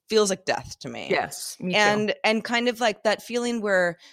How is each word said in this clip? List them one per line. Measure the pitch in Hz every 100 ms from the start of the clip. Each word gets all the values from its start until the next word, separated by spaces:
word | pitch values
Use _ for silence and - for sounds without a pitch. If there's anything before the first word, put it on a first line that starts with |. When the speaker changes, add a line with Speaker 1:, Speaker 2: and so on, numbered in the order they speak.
| -
Speaker 1:
feels | 214 202
like | 180 -
death | - - -
to | 127
me. | 113 - 156
Speaker 2:
Yes, | 143 - - -
me | 185
too. | 196 208 208
Speaker 1:
And, | 214 -
and | 214 220
kind | - 240 247
of, | 226
like, | 233 -
that | 214 196
feeling | - 240 240 233
where | 202 185 175 165 -